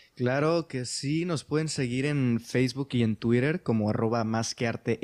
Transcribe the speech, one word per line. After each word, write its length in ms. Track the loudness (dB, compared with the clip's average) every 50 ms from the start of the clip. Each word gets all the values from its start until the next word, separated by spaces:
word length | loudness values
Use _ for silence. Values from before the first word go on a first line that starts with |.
| -20 _ _
Claro 520 | -4 -2 0 2 2 2 2 2 0 -2 -4
que 180 | -6 -8 -6
sí, 400 | -6 -6 -6 -4 -2 -2 0 0
nos 180 | -2 -2 -4 -4
pueden 240 | -2 -2 -2 -2 -2
seguir 360 | -2 -2 -2 -2 0 0 0
en 340 | 0 0 2 2 2 2 0
Facebook 500 | -2 0 0 2 2 2 0 -4 -4 -2 0
y 100 | 2 2
en 140 | 2 0 0
Twitter 440 | 0 2 2 4 2 2 0 -2
como 280 | -2 0 0 2 2 2
arroba 320 | 2 2 0 0 0 0 0
más 320 | 0 0 -2 -2 -2 -4
que 120 | -4 -4 -4
arte 300 | -4 -4 -2 -4 -2 0